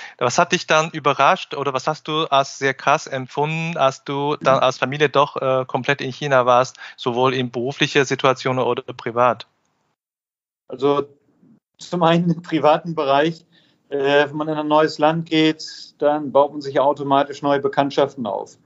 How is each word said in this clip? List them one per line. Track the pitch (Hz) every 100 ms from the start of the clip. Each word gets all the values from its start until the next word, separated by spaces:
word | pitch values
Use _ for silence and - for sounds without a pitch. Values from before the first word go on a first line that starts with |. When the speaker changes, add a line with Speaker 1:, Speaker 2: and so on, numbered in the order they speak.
| - -
Speaker 1:
Was | 123 -
hat | 175
dich | 175 -
dann | 156 160
überrascht | 160 143 135 143 185 -
oder | 139 139
was | 131 -
hast | 156 -
du | 156
als | 165 139 135 -
sehr | 135
krass | 131 139 151 -
empfunden, | 135 127 - 151 160 165 160
als | 135 -
du | - 139 143 151
dann | 139 131
als | 131 -
Familie | 127 147 143
doch, | 139 143 -
äh, | 135 131
komplett | 127 135 120 143
in | 135
China | - 147 131
warst, | 123 123 127 - - -
sowohl | 131 120 131
in | 131 123
beruflicher | 123 123 - 147 147
Situation | 131 135 135 127 135 127
oder | 120 123
privat? | - 123 120 117 123 113 - _ _ _ _ _ _ _ _ _ _ _ -
Speaker 2:
Also | - 143 143 143 _ _ _ _ _ _ _
zum | - 180
einen | 165 170 175
im | 165
privaten | - 160 147 160 170 160
Bereich, | 135 139 160 165 _ _ _ _ -
äh, | 139 139 143 143
wenn | 151
man | 156
in | 151
ein | 151
neues | 151 156 156
Land | 151 165 165
geht, | 160 156 156 - - - -
dann | 147 151 143
baut | 139 143
man | 151
sich | 135 139
automatisch | 135 143 143 139 143 -
neue | 143 143
Bekanntschaften | 139 - 139 151 139 - 107
auf. | 101 - -